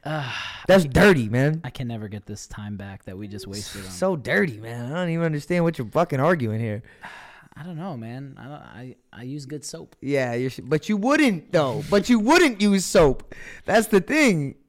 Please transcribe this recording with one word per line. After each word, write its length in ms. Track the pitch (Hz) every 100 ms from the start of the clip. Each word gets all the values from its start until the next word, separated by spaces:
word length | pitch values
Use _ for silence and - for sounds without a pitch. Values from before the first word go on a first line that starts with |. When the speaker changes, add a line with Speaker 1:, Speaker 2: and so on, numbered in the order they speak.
| -
Speaker 1:
Ah, 580 | 156 131 - - - -
Speaker 2:
That's 160 | 190
Speaker 1:
I 40 | 151
can 60 |
Speaker 2:
dirty, 360 | 127 196 170 110
man. 300 | 120 139 160
Speaker 1:
I 60 | 131
can 180 | - 120
never 180 | 113 107
get 160 | 101 -
this 220 | 104 -
time 280 | - 104 101
back 260 | 98 95 -
that 120 | 92
we 100 | 104
just 180 | 101 98
wasted 360 | 101 98 101 95
on 60 |
Speaker 2:
So 240 | 92 185 180
dirty, 400 | 117 175 190 107
man. 340 | 113 120 120
I 20 | 160
don't 140 | 180
even 160 | 165 165
understand 380 | 151 - 175 170
what 120 | 160
you're 100 | 113
fucking 320 | 156 170 135
arguing 380 | 147 175 117 110
here. 220 | 113 104 - _ - - - - _ -
Speaker 1:
I 80 |
don't 140 | 160 160
know, 180 | 190 135
man. 380 | 113 123 139 -
I 40 |
don't, 100 | 120
I, 420 | 147 - 78 127 - _
I 100 | -
use 220 | 127 147 131
good 180 | 147 131
soap. 320 | - 80 _
Speaker 2:
Yeah, 320 | 139 139 127 120
you're 140 | 127
sh-, 120 | -
but 240 | 123 151 -
you 60 | 214
wouldn't 540 | 214 311 285 180 -
though. 300 | 170 139 120 147
But 200 | 202 196
you 100 | 240
wouldn't 400 | 214 339 339 208
use 220 | 208 196 175
soap. 480 | 202 151 127 - - - - -
That's 220 | 208 220
the 120 | 202
thing. 540 | 170 294 285 170 139 -